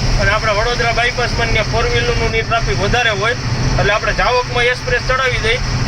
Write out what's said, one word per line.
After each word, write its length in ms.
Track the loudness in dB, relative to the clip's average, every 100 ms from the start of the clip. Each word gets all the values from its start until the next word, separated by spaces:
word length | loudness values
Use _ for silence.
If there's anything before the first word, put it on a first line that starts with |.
| 0 2
અને 100 | 2
આપણે 220 | 0 0
વડોદરા 400 | 0 0 0 0
બાયપાસમાં 600 | 0 0 0 -2 -2 0
ત્યાં 180 | 0 0
ફોર 140 | 0 0
વ્હીલરનું 460 | 0 0 0 0
ને 100 | -2
ટ્રાફિક 360 | 0 0 0 0
વધારે 340 | 0 2 2 0
હોય, 140 | -2 -2 -4 -2 0 2
એટલે 140 | 2
આપણે 200 | 2 0
જાવકમાં 520 | 0 2 2 0 0 0
એક્સપ્રેસ 380 | 0 -2 -2 0
ચડાવી 340 | 0 0 0
દઈ, 140 | 0 0 0 0